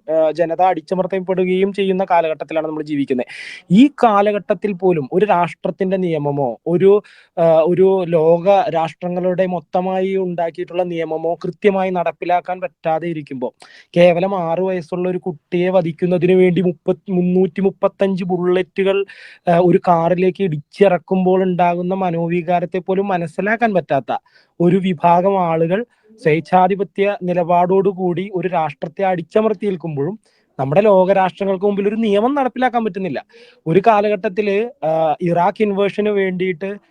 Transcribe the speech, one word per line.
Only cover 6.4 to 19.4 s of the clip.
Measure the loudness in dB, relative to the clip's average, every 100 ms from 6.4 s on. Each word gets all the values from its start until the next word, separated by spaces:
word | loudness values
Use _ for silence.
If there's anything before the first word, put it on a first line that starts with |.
| -4 -4 -2
ഒരു, | 2 4 4 0 -20 _ 0
ആ, |
ഒരു | 4 4 4 4 4 2
ലോക | 0 2 4 4 4
രാഷ്ട്രങ്ങളുടെ | 4 2 -2 -4 -6 -6 -2 -2 0 -2
മൊത്തമായി | -2 -4 -4 -2 -2 -2 -2
ഉണ്ടാക്കിയിട്ടുള്ള | -4 -4 -6 -6 -8 -4
നിയമമോ | -4 -4 -4 -4 -4
കൃത്യമായി | -4 -8 -2 -2 0 -2
നടപ്പിലാക്കാൻ | -2 -4 -6 -2 -2 -2 -8
പറ്റാതെ | -10 _ -4 -4 -4
ഇരിക്കുമ്പോൾ | -8 -8 -8 -8 _ -20 -20 _ 4
കേവലം | 6 4 0 -2
ആറ് | -2 -2
വയസ്സുള്ള | -2 -4 -6 -6 -4
ഒരു | -4
കുട്ടിയെ | -8 -12 -6 -2 2
വധിക്കുന്നതിന് | 0 0 -2 0 2 4
വേണ്ടി | 4 4 4
മുപ്പത്, | 0 -2 -4 -4 -2
മുന്നൂറ്റി | -2 2 2 0 0
മുപ്പത്തഞ്ച് | -2 0 -4 0 -2 -2
ബുള്ളറ്റുകൾ, | -4 -2 0 0 -2 -2 -2 0 -4 -12 -20 -8